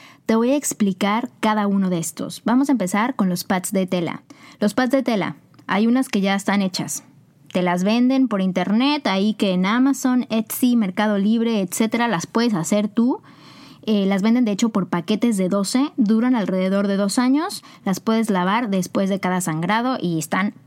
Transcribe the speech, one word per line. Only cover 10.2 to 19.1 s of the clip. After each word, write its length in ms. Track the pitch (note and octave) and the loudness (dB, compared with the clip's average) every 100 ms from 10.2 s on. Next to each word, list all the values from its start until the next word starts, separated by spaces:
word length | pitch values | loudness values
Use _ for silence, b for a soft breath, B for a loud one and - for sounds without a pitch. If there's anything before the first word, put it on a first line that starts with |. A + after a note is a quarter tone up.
| A#3 | 0
Etsy, 460 | A3+ A3 - B3 A#3+ | -4 -4 -2 2 2
Mercado 420 | G3+ F#3 G#3+ G3+ | 0 0 0 0
Libre, 420 | G3 A3+ A3+ A3+ | 2 2 0 0
etcétera, 480 | F3+ - A3 A3+ A#3 | -2 -2 -2 0 0
las 180 | F3 - | -2 -2
puedes 280 | A3+ A#3+ | -2 0
hacer 340 | G#3 E3+ G#3 G#3 | 0 0 0 0
tú. 320 | - A#3+ E4+ B B B B B B - | 0 0 -2 B B B B B B -2
Eh, 200 | G#3 F#3+ | 0 2
las 160 | G3 | 2
venden, 220 | G#3+ A#3 | 2 2
de 80 | A#3+ | 2
hecho, 160 | G3 A#3 | 0 0
por 200 | G#3+ F3 | 0 -2
paquetes 480 | F3 E3+ G#3+ A#3+ G#3 | -4 -2 0 0 0
de 120 | F#3 | 0
doce, 440 | G3 G3 B3+ D4 - | 0 0 0 -2 0
duran 380 | G3+ A3 B3 | 2 2 2
alrededor 520 | B3+ F3+ F#3 F#3 G3 G3+ | 0 0 0 0 0 0
de 100 | G3 | 0
dos 220 | G3+ G3 | 0 0
años, 460 | B3+ C#4 F4+ G4+ B B | 2 2 0 -6 B B
las 160 | - F#3 | -4 -2
puedes 300 | - A3+ A3 | 0 0 0
lavar 380 | F#3+ F3+ G#3+ B3 | 0 0 0 0
después 400 | F#3+ F3+ - | -2 -2 -2
de 120 | G3 | -2